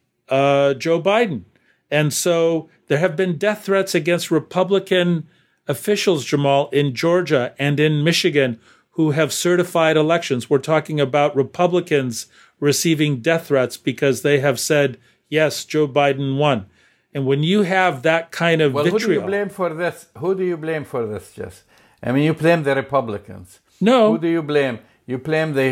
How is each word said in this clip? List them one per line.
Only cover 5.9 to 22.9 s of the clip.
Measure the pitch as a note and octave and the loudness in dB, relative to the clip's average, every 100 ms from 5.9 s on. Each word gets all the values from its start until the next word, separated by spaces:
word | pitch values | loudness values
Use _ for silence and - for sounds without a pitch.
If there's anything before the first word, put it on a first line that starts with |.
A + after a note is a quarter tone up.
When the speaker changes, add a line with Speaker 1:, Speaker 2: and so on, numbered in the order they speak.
| G3+ G#3 D#3 | 0 0 0
Speaker 1:
Jamal, | A#2+ C#3+ C#3+ C#3 D3 | 0 0 2 2 2
in | C#3 C#3+ | 0 0
Georgia | A#2 E3 F3+ D#3+ C#3+ B2 - | 0 0 0 2 0 -2 -2
and | C#3+ C#3+ | -2 2
in | D#3 D3 | 2 2
Michigan | D#3+ D#3+ D#3 C#3+ C3 A#2 _ _ _ | 0 2 2 2 0 -2 _ _ _
who | - D#3 | 0 0
have | C#3+ D3+ | 2 0
certified | - F3 F3+ F3 E3+ D#3+ D#3 | -2 0 0 0 2 2 4
elections. | D3+ E3+ - B2+ - | 2 0 -2 -4 0
We're | C#3+ | 0
talking | D3+ D#3 D#3 D3+ | 2 -2 0 -2
about | C3+ D3 D3 C#3 | 0 2 2 0
Republicans | B2 - F3+ F3 F3 D3 B2+ A2+ - _ _ - | -2 0 0 0 0 -2 -2 -6 -12 _ _ -4
receiving | C#3+ C#3 E3+ D#3 D3+ C3 | 0 0 0 2 0 0
death | D#3 E3 - | 0 -2 0
threats | C3+ B2 - | 0 0 -4
because | - A2 C#3 A#2+ | -6 -2 0 0
they | D3 C#3+ | 0 2
have | C#3+ A#2+ | 0 -2
said, | - D3 C#3 A#2 _ _ - | 0 0 0 -4 _ _ -4
"Yes, | D3+ D3+ - - | 0 0 -2 -4
Joe | D3+ D3 | -2 0
Biden | C#3 C#3+ C3+ C#3 C3+ | 2 2 0 -2 0
won." | D3 A#2 F#2+ _ _ _ _ | 0 0 -4 _ _ _ _
And | C#3+ C3 | -6 -2
when | C#3+ | 0
you | D#3+ G#3 | 2 2
have | F3+ F#3+ F#3 C3 | 2 2 0 0
that | D#3+ E3 - | 0 0 -2
kind | - E3+ D#3+ | -2 0 2
of | D3 | 2
Speaker 2:
Well, | C3+ | 2
who | D#3+ | 0
do | G#3+ | 0
you | G#3+ - | 0 -2
Speaker 1:
vitriol | F#3+ | -2
Speaker 2:
blame | G3+ G3+ | -4 -4
for | - E3+ | -4 -6
this? | D#3 F3 - - A2 | -4 -6 -6 -14 -8
Who | E3+ | -4
do | F#3+ | -2
you | F3+ E3+ | -2 -4
blame | D#3 D#3 | -4 -6
for | C3 B2+ A2 | -6 -6 -6
this, | G2+ - | -8 -12
Jess? | - - - _ _ _ _ | -14 -14 -16 _ _ _ _
I | A#2+ | -4
mean, | C3 | 0
you | D#3 | 0
blame | D#3 D#3+ E3+ | 2 2 2
the | C#3 | 2
Republicans. | C3+ - | -2 0